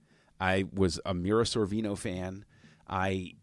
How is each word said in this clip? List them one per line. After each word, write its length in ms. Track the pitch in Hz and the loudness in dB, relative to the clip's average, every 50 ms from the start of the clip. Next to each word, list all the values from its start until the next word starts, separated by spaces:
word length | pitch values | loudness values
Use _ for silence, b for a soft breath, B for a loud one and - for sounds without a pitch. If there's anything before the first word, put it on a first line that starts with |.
| b b b b b b b b | b b b b b b b b
I 280 | 95 92 95 95 98 87 - | 2 2 4 4 2 0 0
was 280 | 95 95 90 - - - | 2 2 2 2 0 -4
a 80 | - 95 | -4 -2
Mira 300 | 87 85 98 107 113 117 | -2 0 2 4 4 4
Sorvino 520 | 110 - 120 104 92 104 110 110 104 101 | 2 2 0 0 0 0 -2 -2 -2 -4
fan. 480 | - - 110 90 92 90 92 95 98 101 _ b b b b b b b | -4 -4 -6 -6 -6 -6 -8 -8 -10 -16 _ b b b b b b b
I, 500 | b 98 95 92 98 95 95 92 - - - | b -2 0 0 0 0 -2 -4 -6 -12 -12